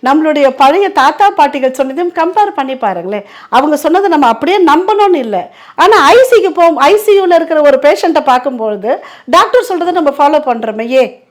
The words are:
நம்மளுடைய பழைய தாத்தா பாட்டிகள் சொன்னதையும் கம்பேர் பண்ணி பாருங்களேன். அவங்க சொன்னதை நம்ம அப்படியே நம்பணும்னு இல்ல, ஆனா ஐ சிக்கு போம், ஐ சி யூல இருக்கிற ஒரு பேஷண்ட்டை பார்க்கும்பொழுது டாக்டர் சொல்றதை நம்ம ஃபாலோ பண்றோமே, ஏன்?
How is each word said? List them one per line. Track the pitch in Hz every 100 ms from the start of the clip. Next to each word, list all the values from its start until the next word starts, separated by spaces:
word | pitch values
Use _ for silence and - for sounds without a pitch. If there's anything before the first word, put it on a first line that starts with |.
நம்மளுடைய | 254 285 311 294 277
பழைய | 262 269 330 392
தாத்தா | - 262 302 403
பாட்டிகள் | 403 285 285 262
சொன்னதையும் | 262 269 269 349
கம்பேர் | 339 330 370 415
பண்ணி | 392 262 262
பாருங்களேன். | 220 180 175 202 202 - -
அவங்க | 233 294 294
சொன்னதை | 302 349 403
நம்ம | 320 254
அப்படியே | 226 294 403
நம்பணும்னு | 339 302 381 415 403
இல்ல, | 339 233 202 233 - -
ஆனா | - 349 427
ஐ | 285 453 508
சிக்கு | 466 370
போம், | 311 339 302
ஐ | 277 415
சி | 415 403
யூல | 381
இருக்கிற | 339 330 311
ஒரு | 294 269
பேஷண்ட்டை | 285 349 359 320
பார்க்கும்பொழுது | 294 254 262 254 220 208 202 339 - - -
டாக்டர் | 320 403 494 415
சொல்றதை | 370 339
நம்ம | 359 294
ஃபாலோ | 269 285 294
பண்றோமே, | 269 226 220 214 233
ஏன்? | 262 226 - _